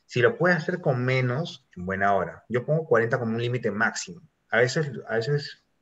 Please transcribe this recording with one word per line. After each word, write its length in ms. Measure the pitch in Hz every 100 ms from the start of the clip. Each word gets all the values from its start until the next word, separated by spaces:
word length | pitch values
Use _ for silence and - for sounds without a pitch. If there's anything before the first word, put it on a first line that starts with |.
| _
Si 140 | 123
lo 160 | 117 113
puedes 200 | 175 165
hacer 240 | 175 180
con 240 | 156 123 127
menos, 640 | 131 127 127 175 - _ 90
en 100 | 90
buena 300 | 95 101 98
hora. 280 | 85 - -
Yo 160 | 117 -
pongo 200 | 156 156
cuarenta 340 | 113 117 127
como 160 | 113 113
un 60 |
límite 280 | 120 120 110
máximo. 520 | 101 110 - - 85 - _ _
A 100 | 113
veces, 320 | 131 165 143 110 -
a 80 | 113
veces, 480 | 131 147 - - _ _